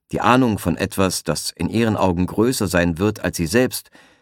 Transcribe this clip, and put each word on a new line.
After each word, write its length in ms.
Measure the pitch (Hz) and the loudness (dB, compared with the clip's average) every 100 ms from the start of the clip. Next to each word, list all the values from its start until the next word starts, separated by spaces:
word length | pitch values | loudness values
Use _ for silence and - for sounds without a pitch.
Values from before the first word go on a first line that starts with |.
| - | -8
die 100 | - | -2
Ahnung 380 | 104 127 123 98 | 4 4 4 0
von 180 | 90 - | -2 -2
etwas, 460 | 95 - 95 - | -2 0 0 -2
das 260 | - 78 - | -4 -4 -6
in 200 | - 85 | -6 -4
ihren 260 | 110 113 101 | 0 0 2
Augen 300 | 95 85 90 | 0 0 0
größer 400 | - 117 127 95 | 0 0 0 0
sein 320 | 87 87 80 | 2 2 0
wird 220 | 104 107 | -2 -2
als 160 | 90 - | -4 -4
sie 100 | 80 | 0
selbst, 420 | 113 127 - - - - _ | 2 0 -2 -14 -20 -20 _